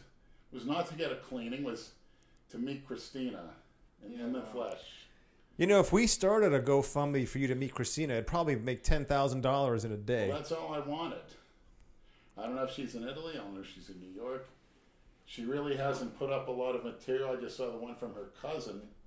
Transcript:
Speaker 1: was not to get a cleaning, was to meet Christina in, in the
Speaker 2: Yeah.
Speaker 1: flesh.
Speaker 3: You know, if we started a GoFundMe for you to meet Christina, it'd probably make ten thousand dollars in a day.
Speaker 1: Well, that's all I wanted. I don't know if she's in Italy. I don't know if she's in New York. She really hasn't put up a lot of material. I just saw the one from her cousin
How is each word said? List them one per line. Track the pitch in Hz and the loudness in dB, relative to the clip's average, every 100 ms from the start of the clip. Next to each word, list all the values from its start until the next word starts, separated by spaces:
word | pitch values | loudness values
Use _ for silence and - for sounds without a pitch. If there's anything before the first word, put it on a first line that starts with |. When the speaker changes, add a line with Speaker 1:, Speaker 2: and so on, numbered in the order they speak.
| - - - - - | -16 -20 -20 -20 -16
Speaker 1:
was | 127 117 | -8 -2
not | 165 170 | -2 -2
to | 160 | -4
get | 151 | -4
a | 131 | -4
cleaning, | - 127 117 135 | -8 -8 -6 -4
was | 143 - - - - _ _ - - | -4 -6 -10 -20 -20 _ _ -20 -14
to | 113 | -6
meet | 131 135 - | -6 -6 -8
Christina | 117 - 131 127 95 82 - - _ - _ 104 | -10 -8 -6 -4 -6 -12 -18 -20 _ -20 _ -14
in, | 120 | -8
in | 120 | -6
the | 127 | -6
Speaker 2:
Yeah. | - | -6
Speaker 1:
flesh. | 123 110 - - - - - _ _ _ - | -6 -6 -8 -12 -20 -20 -20 _ _ _ 2
Speaker 3:
You | 175 | 8
know, | 202 | 8
if | - | 8
we | 190 233 | 6 6
started | - 190 220 202 | 6 6 8 6
a | 139 | 6
GoFundMe | 120 139 139 147 143 139 120 | 6 6 4 0 2 2 0
for | 135 | 0
you | 135 | 0
to | 127 | 0
meet | 131 | -2
Christina, | - 117 - 156 | -2 -2 0 0
it'd | 117 113 | 0 0
probably | 170 160 123 | 0 2 2
make | 120 123 | 0 2
ten | - 156 139 | 4 4 4
thousand | 143 139 127 | 4 4 2
dollars | 127 139 135 113 110 | 2 4 4 2 0
in | |
a | 104 | -4
day. | 104 120 107 | 0 2 2
Speaker 1:
Well, | 151 | -2
that's | - | -4
all | 165 160 | -6 -4
I | 151 | -4
wanted. | 139 156 170 - - - - _ - - - - - - - - | -4 -4 -4 -8 -14 -20 -20 _ -20 -20 -20 -20 -20 -20 -18 -10
I | |
don't | 113 131 | -6 -2
know | |
if | 131 | -4
she's | - 123 120 | -4 -8 -6
in | 120 | -8
Italy. | 139 - | -8 -8
I | 147 | -10
don't | 101 98 | -10 -12
know | |
if | 98 | -14
she's | 92 87 | -16 -18
in | 90 | -16
New | 92 | -16
York. | 95 123 131 131 - _ _ _ _ - _ - | -10 -8 -8 -10 -20 _ _ _ _ -20 _ -16
She | - 117 | -8 -4
really | 143 143 135 | -2 -2 0
hasn't | 139 135 120 - | 0 -2 -6 -4
put | 139 | -2
up | 135 135 | -2 -2
a | |
lot | 123 127 120 | -2 -2 -2
of | |
material. | 117 - - 131 135 | -6 -8 -2 0 0
I | 123 | -4
just | 117 - | -6 -6
saw | 123 | -6
the | 113 | -6
one | 120 117 | -10 -10
from | 117 104 | -10 -10
her | 98 - | -14 -10
cousin | 147 156 113 101 104 - | -6 -6 -6 -12 -14 -20